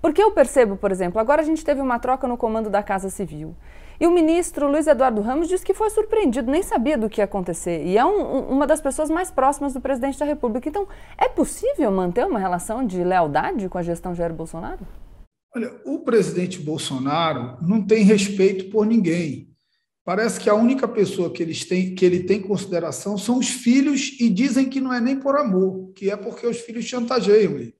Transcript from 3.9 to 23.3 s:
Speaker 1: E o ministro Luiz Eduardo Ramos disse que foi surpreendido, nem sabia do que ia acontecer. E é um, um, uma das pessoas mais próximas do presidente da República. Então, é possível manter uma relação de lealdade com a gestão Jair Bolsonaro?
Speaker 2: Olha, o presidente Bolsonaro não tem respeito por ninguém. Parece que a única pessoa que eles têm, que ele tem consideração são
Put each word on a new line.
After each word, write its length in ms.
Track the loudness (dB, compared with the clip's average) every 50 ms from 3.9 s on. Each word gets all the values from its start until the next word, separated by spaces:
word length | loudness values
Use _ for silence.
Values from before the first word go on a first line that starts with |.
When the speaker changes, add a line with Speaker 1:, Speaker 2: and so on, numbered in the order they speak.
| -6 0
Speaker 1:
E 80 | 2
o 40 | 4
ministro 560 | 4 4 4 4 2 2 0 -2 -4 -2 0
Luiz 200 | 0 2 2 4
Eduardo 340 | 4 4 4 4 2 2 0
Ramos 260 | -2 -2 -2 -2 -2
disse 160 | -2 -2 -4
que 120 | -2 -2 -2
foi 160 | 0 0 0
surpreendido, 600 | 0 0 0 0 0 2 2 2 0 0 -2 0
nem 120 | 0 0
sabia 340 | 0 0 -2 0 0 0 0
do 100 | 0 -2 -2
que 100 | 0 -2
ia 60 | -2
acontecer. 580 | 0 0 -4 -4 -4 -6 -6 -4 -4 -4 -2 -2
E 140 | 2 4 4
é 60 | 4
um, 320 | 4 2 2 0 0 -2
um, 40 | -4 -2 0
uma 180 | 0 0 2
das 140 | 2 2 0
pessoas 300 | 0 -4 -2 -2 -2 0
mais 200 | 0 -2 -2 -2
próximas 440 | 0 2 2 2 2 0 -4 -6 -6
do 60 | -6
presidente 380 | -4 -4 -2 -2 -2 -4 -2 -2
da 60 | -2
República. 420 | -2 -2 -2 -2 -4 -4 -2 -6
Então, 220 | -4 -4 -4 -6 -6 -8 -20 -20 -20 -4 -2
é 100 | -2 -2
possível 600 | 2 0 -2 -2 -2 -4 -4 -4 0 0 0 2
manter 320 | 2 0 0 0 0 0 0
uma 140 | 0 0 -2
relação 480 | 0 0 -2 -2 -4 -6 -4 -4 -4
de 180 | -4 -2 -2 0
lealdade 640 | 2 2 2 2 2 2 0 0 0 -4 -4 -6 -4
com 80 | -4
a 60 | -4
gestão 320 | -4 -4 -4 -4 -6 -8 -4
Jair 180 | -4 -4 -4
Bolsonaro? 540 | -4 -6 -10 -10 -10 -12 -10 -10 -10 -12 -14 -16 -16 -18 -20 -20 -20 -20 -20 _ _ _ _ _ _
Speaker 2:
Olha, 160 | -8 -8 -8 -8 -12 -10
o 140 | -8 -8 -4
presidente 600 | -2 2 4 4 4 2 -2 -4 -4 -4 -6 -8
Bolsonaro 1000 | -6 -6 -6 -6 -6 -6 -6 -4 -2 -2 0 0 0 0 -2 -2 -6 -10 -8 -6
não 220 | -2 0 0 0
tem 200 | 4 4 4 6
respeito 680 | 8 8 6 6 4 0 2 2 4 4 2 0 -6 -2
por 160 | 0 2 2
ninguém. 640 | 4 4 4 4 2 0 0 -2 -4 -6 -8 -12 -18 _ _ _ _ _ _ _ _ _ _
Parece 380 | _ -2 0 0 0 0 -2 0
que 80 | 2 2
a 60 | 4
única 340 | 6 6 4 4 2 0 -2
pessoa 420 | 2 0 0 0 2 -2 -2 -2
que 120 | -2 -4
eles 240 | -4 -4 -4 -8 -4
têm, 280 | -2 -2 0 0 -2 0
que 80 | 2
ele 180 | 4 4 4 2
tem 200 | 2 0 0 0
consideração 760 | 0 -2 -4 -4 -2 -4 -4 -4 -4 -4 -8 -6 -6 -6 -6 -4
são 180 | 0 0